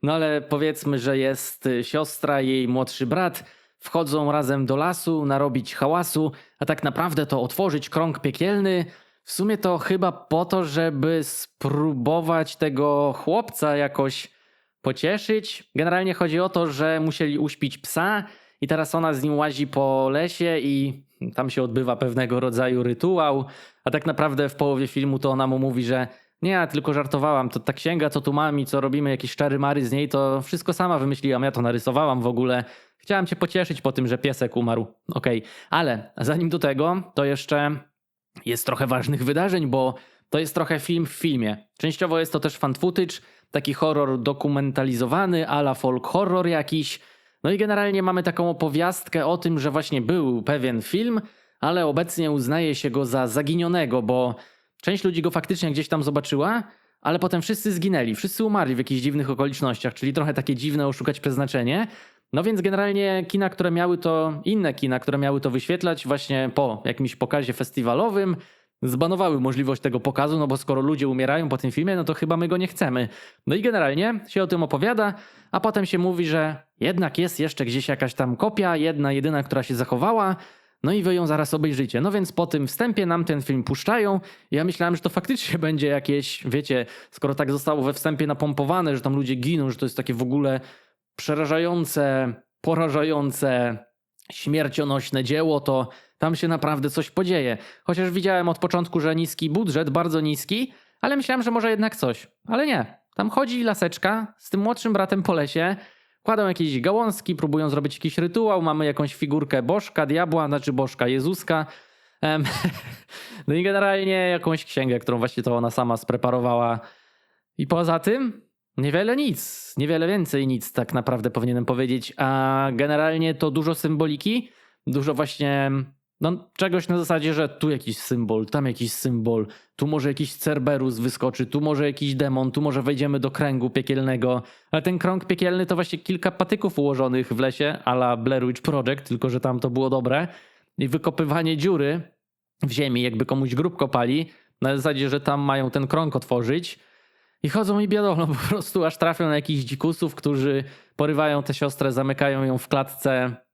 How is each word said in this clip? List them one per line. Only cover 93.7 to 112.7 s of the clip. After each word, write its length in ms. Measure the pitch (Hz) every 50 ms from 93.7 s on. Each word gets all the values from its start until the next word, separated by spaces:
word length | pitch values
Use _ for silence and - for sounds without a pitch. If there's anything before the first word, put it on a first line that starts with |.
| 117 107 - _ _ _ _ _ _ _ _ _ -
śmiercionośne 920 | - - 143 147 156 151 139 135 - 147 143 139 139 131 - - 135 131
dzieło, 360 | 120 143 151 160 160 151 143
to 280 | 139 - 135 131 127 127 - - - _ _ _
tam 180 | - 160 165
się 120 | 156 - 165
naprawdę 420 | 165 151 - 160 151 143 135 147
coś 200 | 139 160 156 -
podzieje. 480 | _ - 190 180 185 165 139 123 117 107 - - - - _
Chociaż 260 | - 175 165 185 185
widziałem 380 | 175 196 170 190 190 180 175 175
od 100 | 165 -
początku, 420 | - 175 - 175 170 170 - 170
że 160 | 151 156 160
niski 340 | 160 165 156 - - 165 156
budżet, 400 | 147 196 226 180 135 151 160 147
bardzo 300 | 139 165 170 170 156 160
niski, 520 | 156 151 147 143 - - 196 220 262 262 - - _ _ _ _
ale 160 | - 247 285
myślałem, 260 | 277 254 - 262 262 233
że 80 | 233
może 200 | 226 233 220 226
jednak 260 | 220 208 214 220 -
coś. 320 | - - 127 117 - - - _ _ _ -
Ale 180 | 226 240 294
nie. 320 | 302 254 160 113 - - - _ _ _
Tam 160 | - 202 220
chodzi 320 | - - 277 233 240 247 233
laseczka 720 | 226 202 - 185 170 170 - - 190 208 220 220 214 - _
z 120 | - -
tym 100 | - 196
młodszym 320 | 202 220 240 233 - 233 214
bratem 300 | 196 190 185 208 196 175
po 120 | 202 185
lesie, 420 | 160 143 139 - 160 165 180 196 202 - - _ _ _ _ _ _ _
kładą 260 | - 220 214 208 190
jakieś 320 | 180 - 170 156 139 127
gałązki, 540 | 117 175 202 220 233 220 196 208 - - 180
próbują 360 | 143 - 151 143 156 156 151
zrobić 240 | 139 147 143 147 -
jakiś 240 | - - 160 - -
rytuał, 440 | 165 175 175 226 226 214 202 185 165
mamy 240 | 160 151 156 156
jakąś 280 | 147 139 - 147 143 -
figurkę 480 | - - 143 143 156 147 143 - 131 120
bożka, 440 | 120 175 208 202 - - - 151
diabła, 400 | 139 143 160 175 170 156 165 156
znaczy 260 | 147 143 143 131 147 131
bożka, 360 | 127 135 131 - - 127 120
Jezuska. 580 | 131 135 131 160 190 185 - - 165 160 151 151 - - - _ _ _ _ _ _ _
Em, 240 | - 151 156 156 143 131 - - - 175